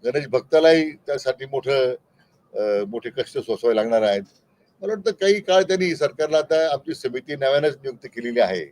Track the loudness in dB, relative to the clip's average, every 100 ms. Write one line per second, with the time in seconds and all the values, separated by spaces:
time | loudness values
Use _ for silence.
0 | -2 -4 -2 -4 2 4 6 6 2 -6
1 | -8 -4 -4 -6 -6 -6 -2 0 0 -2
2 | _ _ _ _ _ -4 -2 -2 -2 -8
3 | -8 -8 -6 -6 -6 -2 2 2 2 2
4 | 2 0 -4 _ _ _ _ _ -8 -4
5 | -4 0 2 2 4 2 4 0 0 0
6 | -2 -2 0 0 2 0 0 -2 -6 -8
7 | -6 -8 -10 -4 0 2 0 -2 -12 -12
8 | -16 -10 -4 0 2 0 -8